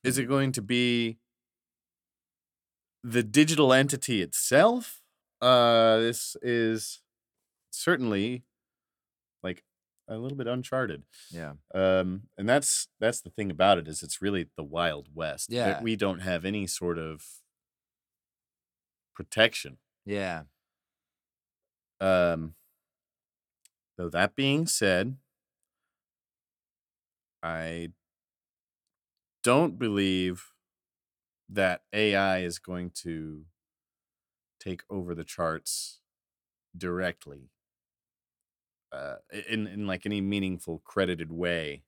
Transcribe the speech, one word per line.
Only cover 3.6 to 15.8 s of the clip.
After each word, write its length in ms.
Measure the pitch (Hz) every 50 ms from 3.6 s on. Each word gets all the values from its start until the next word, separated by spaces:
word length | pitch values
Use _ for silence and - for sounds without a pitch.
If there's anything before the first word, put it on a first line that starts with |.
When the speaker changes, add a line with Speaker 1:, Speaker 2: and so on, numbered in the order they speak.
| 151 131
Speaker 1:
entity 500 | 127 131 139 139 - - - - 120 101
itself? 800 | 90 76 - - - - 123 143 180 226 240 247 226 - - - _ _ _ _ _ _ _ _
Uh, 560 | 120 123 127 123 120 117 117 113 113 113 110 113
this 380 | 113 117 117 - - - - -
is 640 | - 123 120 117 113 110 113 110 - - - - _ _ _ _ _ _ _ _ _ _ _ _ _ _
certainly, 720 | - - - 165 180 131 127 113 104 98 101 120 123 127 _ _ _ _ _ _ _ _ _ _ _ _ _ _ _ _ _ _ _ _
like, 220 | - 92 90 - _ _ _ _ _ _ _ _ _
a 100 | - 110
little 200 | 110 120 135 139 135
bit 80 | 123
uncharted. 560 | 117 123 127 127 - 131 131 127 104 78 71 71 _ _ - - -
Speaker 2:
Yeah. 220 | - 85 80 73 73 73 _ _ -
Speaker 1:
Um, 540 | 95 95 95 92 92 92 92 92 95 110 _ _ -
and 100 | 98 110
that's, 380 | 127 147 143 - - - - _ _ _
that's 200 | 107 117 117 -
the 80 | - 90
thing 200 | _ - 104 98
about 280 | 82 76 92 101 98 87
it, 100 | 78 76
is 140 | 78 - 85
it's 180 | 76 - -
really 280 | 92 101 101 92 82 - _
the 60 | - 78
Wild 440 | 71 76 85 85 82 76 73 71 71 73
West. 360 | 80 80 78 69 65 - -
There, 80 | 113 123 117 101
Speaker 2:
Yeah. 140 | 90 -